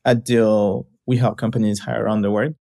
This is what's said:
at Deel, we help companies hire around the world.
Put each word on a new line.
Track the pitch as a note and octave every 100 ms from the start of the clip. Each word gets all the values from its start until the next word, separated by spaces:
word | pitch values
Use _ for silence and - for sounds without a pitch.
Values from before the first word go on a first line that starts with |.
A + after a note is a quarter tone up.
at | C3 A#2+
Deel, | A2 A#2+ A2 G#2+ G2+ G2 - _ -
we | B2
help | A#2+ G#2+
companies | A2 A2 G#2+ G2+
hire | - A2+
around | G#2+ G#2+
the | G2+
world. | G#2 C#3 D#3